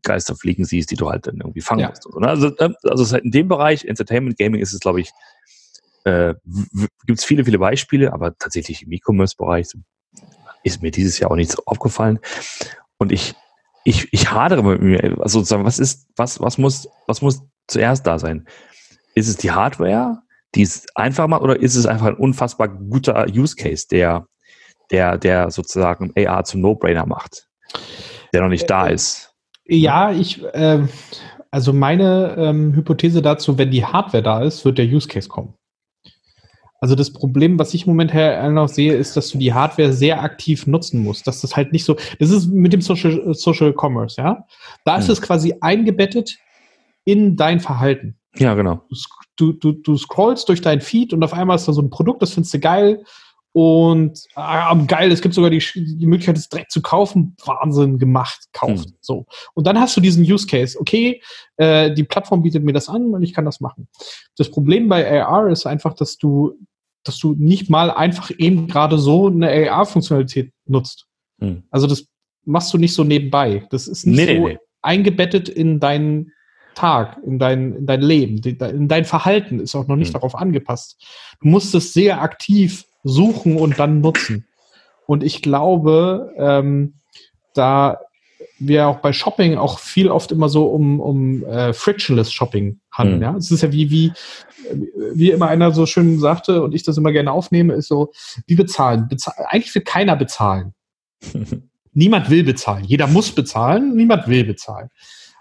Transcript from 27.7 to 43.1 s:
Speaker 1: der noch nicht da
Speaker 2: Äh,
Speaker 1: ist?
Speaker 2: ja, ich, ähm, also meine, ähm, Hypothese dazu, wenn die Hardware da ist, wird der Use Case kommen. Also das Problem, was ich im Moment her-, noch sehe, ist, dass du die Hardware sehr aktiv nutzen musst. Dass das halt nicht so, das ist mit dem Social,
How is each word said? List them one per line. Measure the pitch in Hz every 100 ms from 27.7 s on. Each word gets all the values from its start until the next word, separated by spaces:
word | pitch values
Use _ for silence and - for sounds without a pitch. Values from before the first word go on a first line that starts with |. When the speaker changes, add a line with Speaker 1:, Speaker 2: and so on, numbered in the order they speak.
| - - - - - -
Speaker 1:
der | 90
noch | 92
nicht | 87 -
da | 95 87
Speaker 2:
Äh, | 85
Speaker 1:
ist? | - - - _ _ _ -
Speaker 2:
ja, | 165 156 156 208
ich, | 180 180 - -
ähm, | 151 156 151 139 - - - - - -
also | 143 127
meine, | 139 139 175 190 185 185 -
ähm, | 156 151 151 147
Hypothese | 156 160 170 170
dazu, | 147 151 - 131
wenn | 135
die | 127 104
Hardware | 190 - 117
da | 110 110
ist, | 147 156 135
wird | 127
der | 117
Use | 143 -
Case | - -
kommen. | - 107 - _ _ _ _ _ _ _ _ _ _ _ _
Also | 127 131
das | 143
Problem, | - 135 139 165 170
was | - 175
ich | 180
im |
Moment | 165 160
her-, | 156 156 92 143
noch | 156 147
sehe, | - 151 131
ist, | - -
dass | -
du | 139
die | 127
Hardware | 117 156 - 143
sehr | 131 147 156
aktiv | 151 - - 147 139
nutzen | 165 - 120
musst. | 104 110 -
Dass | 127
das | 131 -
halt | 139
nicht | 160 -
so, | 151 - -
das | 151
ist | 208 175
mit | 190 180
dem | 185
Social, | - 175 165